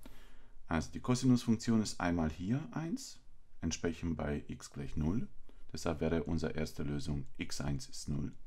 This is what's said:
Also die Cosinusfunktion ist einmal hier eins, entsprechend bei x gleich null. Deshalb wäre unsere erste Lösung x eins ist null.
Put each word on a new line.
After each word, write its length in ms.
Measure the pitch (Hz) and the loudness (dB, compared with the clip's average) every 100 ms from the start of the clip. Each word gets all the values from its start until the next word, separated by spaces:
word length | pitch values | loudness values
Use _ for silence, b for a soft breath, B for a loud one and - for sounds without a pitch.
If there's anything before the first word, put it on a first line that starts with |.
| B B B B B B - | B B B B B B 0
Also 220 | 82 - | 0 0
die 100 | - | -2
Cosinusfunktion 800 | - 123 131 123 - 110 - 113 | 2 4 6 6 6 2 4 4
ist 180 | 101 - | 4 2
einmal 300 | 90 85 80 | 2 4 2
hier 360 | 80 90 131 - | 0 0 0 -2
eins, 480 | - 165 247 - - - - - - | -4 -4 -4 -6 -14 -12 -12 -10 -4
entsprechend 560 | 82 80 87 80 85 76 | -2 0 0 0 0 0
bei 260 | 73 73 - | 0 0 -4
x 220 | - - | -8 -10
gleich 260 | - 69 - | -8 -2 2
null. 320 | 156 107 208 - b b b | 2 2 0 -4 b b b
Deshalb 280 | - 87 76 | -2 -2 2
wäre 240 | 80 82 | 4 4
unsere 300 | 78 80 80 | 2 2 2
erste 280 | - 76 - | 0 -2 -2
Lösung 440 | 71 71 71 73 139 - | -2 0 0 -2 -2 -2
x 240 | - - | -2 -2
eins 280 | 139 139 - | 0 -2 -4
ist 200 | - - | -6 -2
null. 240 | 147 - - | -2 -2 -6